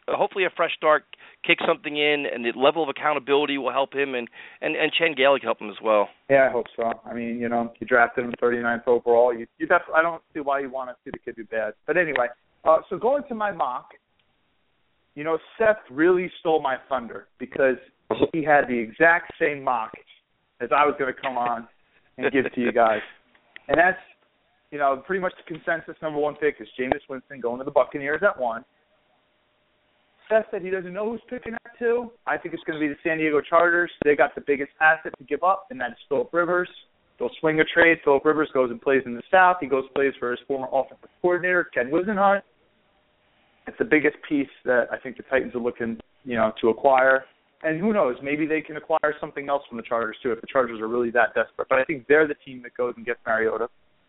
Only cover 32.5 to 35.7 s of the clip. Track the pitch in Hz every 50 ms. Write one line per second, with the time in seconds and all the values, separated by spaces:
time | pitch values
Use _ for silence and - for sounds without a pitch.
32.5 | 156 165 - - 160 151 151 147 143 - - 170 160 160 160 156 147 143 - -
33.5 | 170 165 170 175 170 175 175 165 - - - 147 147 147 156 147 - 139 - -
34.5 | 143 135 143 139 _ - 156 156 160 156 - 175 - - 135 123 147 143 170 180
35.5 | 196 190 - -